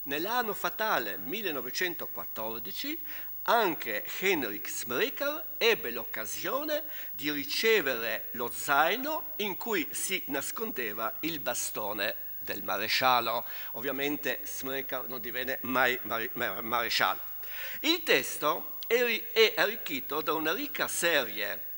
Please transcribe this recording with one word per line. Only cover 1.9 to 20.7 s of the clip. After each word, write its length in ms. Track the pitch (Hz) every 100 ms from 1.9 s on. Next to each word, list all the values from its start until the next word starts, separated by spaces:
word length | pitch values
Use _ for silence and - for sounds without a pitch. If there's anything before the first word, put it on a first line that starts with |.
| 170 - - 90 - 110 - - - 277 311 - - - - -
anche 560 | 226 208 156 - 104 - -
Henrik 480 | 185 180 120 101 -
Smrekar 800 | - - 123 226 - 285 302 359 -
ebbe 340 | 220 214 120
l'occasione 920 | 117 110 - 110 - 165 254 302 302 - - -
di 200 | - 143
ricevere 1000 | 147 139 - 220 220 139 123 113 107 -
lo 180 | 117 120
zaino 800 | - - 143 160 220 269 311 - -
in 200 | 208 175
cui 300 | - 208 143
si 320 | - - 190 -
nascondeva 880 | 139 - - 226 - 117 104 113 -
il 180 | 156 165
bastone 760 | 127 120 - - 104 104 101 - - -
del 240 | - 101
maresciallo. 840 | 98 98 107 - 127 123 113 117 - - -
Ovviamente 680 | - 127 135 143 147 135 123
Smrekar 640 | - - 135 135 131 131 123
non 140 | 127
divenne 380 | 123 117 127 131
mai 360 | 120 127 127 123
mare-, 280 | 107 113 110
ma-, 280 | - 117 98
maresciallo. 580 | 117 117 117 - 104 98 - - - - - -
Il 200 | 269 349
testo 760 | - 165 127 - 147 175 - - -
è 160 | 233
ri-, 200 | 240 220 -
è 220 | - 220 -
arricchito 640 | 185 220 - 143 - 143
da 120 | 156
una 200 | 160 156
ricca 340 | 190 285